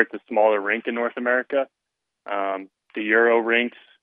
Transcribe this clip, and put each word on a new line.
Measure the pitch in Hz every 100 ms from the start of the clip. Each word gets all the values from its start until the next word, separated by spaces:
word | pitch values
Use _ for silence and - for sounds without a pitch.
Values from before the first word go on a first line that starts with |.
It's | 110
a | 104 -
smaller | 110 110 104
rink | 101 113 127
in |
North | 120 120 127
America. | 123 127 - 139 131 _ _ _ _ _ 101
Um, | 101 98 95 95 _ _
the | 113
Euro | 107 113 117 117
rinks, | 113 117 120 - - _